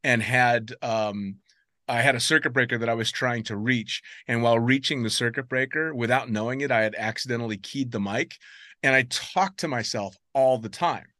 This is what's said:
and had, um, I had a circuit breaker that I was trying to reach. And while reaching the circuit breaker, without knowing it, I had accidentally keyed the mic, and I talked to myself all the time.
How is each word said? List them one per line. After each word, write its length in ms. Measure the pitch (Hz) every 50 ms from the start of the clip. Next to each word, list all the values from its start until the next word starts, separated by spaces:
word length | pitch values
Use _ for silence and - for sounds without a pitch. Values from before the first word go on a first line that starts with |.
| -
and 200 | 139 123 113 107
had, 500 | 110 127 127 127 120 120 117 113 110 123 -
um, 540 | - 123 113 110 107 104 101 101 101 98 98 - _ _ _ _ _ _ _ _ _ -
I 100 | 123 117
had 140 | 117 139 127
a 60 | 123
circuit 300 | - - 156 156 - 147 123
breaker 240 | 131 123 - 123
that 100 | 117 117
I 60 | 117 117
was 180 | 117 113 -
trying 320 | - - - 127 120 117 110
to 140 | - 110
reach. 440 | 101 107 123 127 117 107 - - - _ - - - - -
And 120 | 120 117 117
while 160 | 117 117 117
reaching 440 | 113 120 131 139 131 - 156 131 117
the 60 | 110
circuit 400 | - - 123 120 117 139 131 127
breaker, 440 | 131 127 131 131 - 156 160 160 151
without 360 | 120 120 117 123 135 117 127
knowing 300 | 110 107 107 117 131 135
it, 100 | 143 139
I 100 | 127 113
had 140 | 110 107 104
accidentally 640 | - 107 110 110 - - 127 123 117 117 113 107
keyed 340 | 98 - - - 139 135 123
the 80 | 117 107
mic, 380 | 101 98 104 120 175 - - - - - - - - - - _
and 140 | - 139 131
I 80 | 131 127 123
talked 500 | - - - - - 180 196 190 190 -
to 80 | -
myself 500 | 160 131 120 110 - - 117 101 95 - _ _ _ _
all 240 | 139 135 131 131
the 120 | 120 110 107
time. 380 | - - 175 170 131 98 - - _